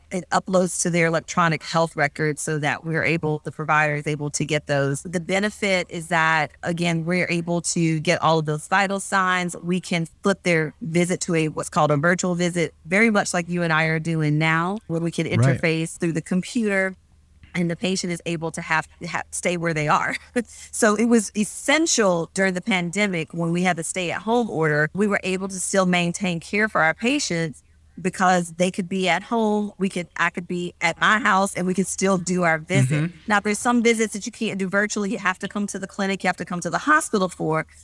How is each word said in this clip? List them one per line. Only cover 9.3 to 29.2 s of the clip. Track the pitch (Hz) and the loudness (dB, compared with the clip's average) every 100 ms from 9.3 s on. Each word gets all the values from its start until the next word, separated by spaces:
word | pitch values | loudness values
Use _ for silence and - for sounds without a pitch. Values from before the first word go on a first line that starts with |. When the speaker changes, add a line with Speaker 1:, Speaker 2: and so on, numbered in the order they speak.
| 185 180 - | 0 -2 -6
Speaker 1:
We | 175 180 | -2 -2
can | - 175 165 - | 0 -4 -4 -2
flip | 202 185 | -2 0
their | 185 165 156 - | 2 2 0 -6
visit | 160 165 175 175 | -2 0 0 0
to | - 165 | -2 0
a, | 156 | 0
what's | 147 - | -2 -2
called | 175 151 | 2 4
a | 147 | 4
virtual | 170 180 185 | 2 2 0
visit, | 175 175 175 160 - | 0 0 0 -4 -6
very | 156 185 226 | -2 4 4
much | 208 - | 4 0
like | 180 170 | -2 -2
you | 175 | -2
and | 170 | 2
I | 156 | 2
are | 160 160 | 2 0
doing | 160 160 151 151 | 0 0 2 2
now, | 160 160 175 208 - | 2 2 0 -4 -4
where | 165 | -4
we | 165 | -2
can | - 120 | -2 -2
Speaker 2:
Right. | 117 | 2
Speaker 1:
interface | 131 131 165 160 160 - | 2 2 0 0 -2 -4
through | 175 | -2
the | 160 | -2
computer | - 185 - 240 214 196 190 185 _ _ _ - - | -2 -4 -2 -2 0 0 -2 -4 _ _ _ -20 -12
and | 175 170 | -4 -2
the | 170 | -2
patient | 185 190 180 | -2 -2 -4
is | 170 165 | -6 -4
able | 165 160 | -6 -6
to | 170 | -8
have, | 165 160 - - 180 | -2 -2 -2 -12 -8
ha-, | 156 - | -8 -8
stay | - 185 175 | -4 -2 -2
where | 170 | -2
they | 156 151 | -2 2
are. | 175 139 254 - | 2 0 -6 -6
<laughs> | 247 226 - - | -6 -6 -12 -12
So | - 220 208 | 2 2 4
it | 233 | 4
was | 233 202 | 4 2
essential | 208 214 - - 294 330 - 202 175 165 | -2 -4 -4 0 2 2 2 4 2 0
during | - 190 | 0 0
the | 180 | 0
pandemic | 220 185 175 196 208 175 156 | -2 -2 -2 0 0 0 -4
when | 170 170 | -4 -2
we | 175 | 2
had | 180 165 | 2 0
the | |
stay-at-home | 160 190 175 - 202 240 226 | -4 -4 -4 -4 0 0 0
order, | 135 156 147 156 | 0 2 2 0
we | 180 208 | 0 0
were | 196 | 0
able | 185 190 196 | -2 -4 -4
to | 190 | -6
still | - 196 185 | -2 2 2
maintain | 180 175 - 190 165 | 2 0 -2 -4 -4
care | - 202 220 | -4 -2 0
for | - | 2
our | 156 | 2
patients | 160 226 294 - 170 165 - _ _ _ - | 2 0 0 -2 -2 -2 -6 _ _ _ -8
because | 180 - 185 185 170 | -6 2 4 4 0
they | 165 185 | 0 0
could | 190 175 | 0 -4
be | 190 185 | -2 2
at | 170 | 0